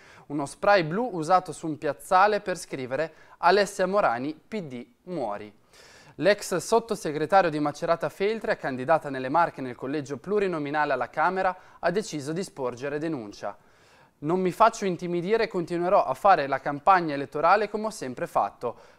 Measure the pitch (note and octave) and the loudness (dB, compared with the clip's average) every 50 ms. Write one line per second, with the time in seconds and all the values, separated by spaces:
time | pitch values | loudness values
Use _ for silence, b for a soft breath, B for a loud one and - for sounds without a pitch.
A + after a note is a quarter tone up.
0 | B B B B B - C#3+ C#3 C#3 C#3 - - - G3+ G3+ G3 E3 D3+ E3 G3 | B B B B B -8 -6 -6 -6 -8 -8 0 4 4 6 6 4 2 -2 -2
1 | B3+ B3 F#3 E3+ D#3 D#3+ F#3 F3+ F3+ - C#3+ - - D#3+ D3 B2+ D#3 D3 C3+ - | -4 -4 -4 -4 2 4 4 4 2 0 -8 -8 -8 -8 -6 -4 -4 -4 -4 -6
2 | - - F#3+ F3+ G3 G#3+ G#3 G3+ G3+ F#3+ F3+ E3 - - F3 C#3 B2+ A#2 C3 C3+ | -2 2 4 6 6 4 4 0 -2 -4 -8 -8 -8 -10 -8 -8 -6 -4 -4 -4
3 | D#3+ D#3+ B B B B B B F3 F3 F#3+ G#3 G3+ F#3+ - - F#3 F3+ G3 G#3 | -4 -4 B B B B B B 4 4 6 6 4 2 0 -2 -2 0 2 2
4 | F#3 C3+ A#2 A#2+ B2+ D3+ D#3 - _ - - G#3+ E3+ C#3+ B2+ A#2+ A#2 - _ _ | 2 2 0 -2 -4 -6 -8 -10 _ -10 -10 -8 -8 -10 -12 -12 -14 -16 _ _
5 | _ F3+ F3+ D3+ B2 G#2 G2+ G#2 G#2 G#2 - _ B B B B B B B B | _ -10 -8 -6 -6 -6 -6 -8 -12 -16 -20 _ B B B B B B B B
6 | B B B - D3 F#3+ G#3 G3+ - - F#3+ E3 - - A3+ A#3 A3+ - G#3+ - | B B B 0 2 2 2 2 0 -4 -4 -4 0 2 2 2 2 0 -6 -6
7 | - E3+ C#3+ D3+ D#3 D3+ G3 F#3+ F3+ E3 D3 D3+ D3 D3 C#3+ - F3 E3 E3+ D#3+ | -6 -6 -4 -4 0 4 6 6 6 4 2 -2 -2 -4 -4 -2 -2 -2 0 0
8 | E3 D3 - - G3 G#3 A3+ A3 A#3 A3 F#3+ - - D3 C3 B2 B2+ C#3+ D#3+ D#3 | -2 -4 -4 -2 -2 -2 -2 -2 -4 -4 -4 -2 -4 -6 -6 -2 0 2 2 2
9 | - D3 C3+ C3 B2+ C3 C#3+ E3+ E3+ C3 - - C3+ B2+ A#2+ - C3 C3 C#3+ D#3 | 2 -2 -6 -6 -4 0 2 2 2 0 -2 -6 -10 -10 -10 -8 -8 -6 -6 -6
10 | C#3 B2+ C#3 B2 - F3+ G#3 G#3 G3+ F#3+ F3 D#3 D3 C#3+ D3 D3+ D3 C#3+ C3+ B2+ | -6 -6 -10 -10 -6 -2 -2 0 0 -2 -2 -4 -4 -2 -2 0 0 0 0 -2
11 | A#2+ - - D#3+ D#3 F3 F#3 F#3 F#3+ F#3 F#3 B B B B B - F3 F3 G#3+ | -2 -2 -2 0 0 0 0 0 0 -2 -2 B B B B B -2 -2 0 -2
12 | G#3 - - D3+ B2+ C#3+ D#3+ F3 F#3+ - - - C3 B2 B2 A#2 C3+ C#3+ C#3+ D3+ | -4 -4 -6 -8 -6 -6 -6 -6 -6 -8 -8 -6 -6 -6 -6 -6 -6 -6 -6 -4
13 | D#3 E3+ D#3+ C3 G#2+ G2+ G2+ - - G2+ G2+ b b b b b b b b b | -4 -4 -4 -6 -8 -10 -12 -10 -10 -10 -10 b b b b b b b b b
14 | b b _ _ C#3+ D3+ E3+ F#3 F#3 F3+ D#3+ - F#3+ - - - G#3 F#3+ F3 - | b b _ _ -4 -2 -2 0 0 0 2 4 4 4 4 2 -2 -4 -4 -4
15 | F3+ E3+ F3 F3 E3+ F#3 A3 A3+ A3 - - F#3 E3 D3 E3+ E3+ F3 F3+ G3+ F3+ | -4 -4 -4 -4 -2 0 0 0 0 -2 -4 -4 -4 -4 -4 -2 0 2 4 4
16 | - A2+ - - - G3+ F#3 D#3+ C#3 C3+ C#3 C3+ - D3+ C#3+ C#3+ - G3 F#3+ F3+ | 2 2 0 2 4 6 6 6 4 0 -2 -4 -2 -4 -6 0 4 4 4 4
17 | F3 D#3 C#3+ C#3 C#3 - - D3 D3+ E3+ F#3+ G#3+ G#3+ G#3 - G#3 G#3+ A3 G3+ - | 4 0 -4 -4 -6 -6 -2 2 4 4 4 4 2 0 -4 -6 -6 -6 -8 -8
18 | C#3 C3 B2 - E3+ - - C3+ G#2+ G2+ - - - A#2+ G#2+ B B B B | -10 -10 -8 -8 -8 -2 0 0 0 0 -2 -6 -8 -8 -8 B B B B